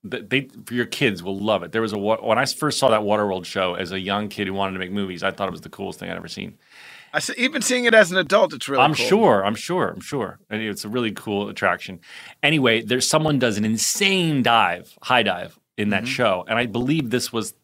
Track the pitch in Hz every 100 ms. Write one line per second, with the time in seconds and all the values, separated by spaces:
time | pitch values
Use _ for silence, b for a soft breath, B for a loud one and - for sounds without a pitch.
0 | 101 120 107 135 135 - - 123 117 -
1 | 135 92 90 98 104 101 87 110 113 104
2 | 101 110 113 110 139 - 151 131 135 110
3 | 104 107 104 92 82 98 92 87 90 95
4 | 92 101 104 104 95 98 95 92 92 101
5 | 98 87 95 92 95 87 - - 98 92
6 | 92 90 85 98 95 - B B B B
7 | B 151 - 269 247 277 - 254 240 220
8 | 180 185 156 202 190 131 - 135 139 151
9 | 120 202 208 104 98 113 - 180 104 85
10 | - 143 98 - _ 107 110 98 110 123
11 | 117 98 - 101 104 101 95 90 - -
12 | B B B B 143 156 127 113 113 127
13 | - 156 156 143 123 104 107 113 - -
14 | 196 190 165 143 120 117 92 90 - -
15 | - 127 104 90 92 _ _ - 104 98
16 | 120 131 117 92 90 113 123 110 123 160
17 | 123 123 - 117 143 -